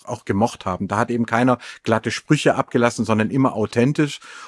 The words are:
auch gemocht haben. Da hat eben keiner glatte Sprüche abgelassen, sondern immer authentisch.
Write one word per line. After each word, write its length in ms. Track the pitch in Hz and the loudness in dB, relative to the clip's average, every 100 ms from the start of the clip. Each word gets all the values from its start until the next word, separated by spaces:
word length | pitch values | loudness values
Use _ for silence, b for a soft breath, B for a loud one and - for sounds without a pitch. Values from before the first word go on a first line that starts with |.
| - | -10
auch 180 | 120 | -12
gemocht 400 | - 98 117 - | -2 0 0 -2
haben. 240 | 101 92 95 | -6 -6 -2
Da 80 | 101 | -2
hat 140 | 117 | 0
eben 160 | 120 117 | -2 0
keiner 320 | 117 127 120 B B | 2 2 0 B B
glatte 280 | - 110 117 | 0 0 0
Sprüche 440 | - - 151 151 | -6 0 2 2
abgelassen, 500 | 123 - 127 120 - | 0 0 2 2 0
sondern 260 | 110 110 107 | 0 0 2
immer 220 | 131 135 | 2 0
authentisch. 680 | 107 107 117 123 147 147 - B B | 0 -2 2 2 2 -2 -2 B B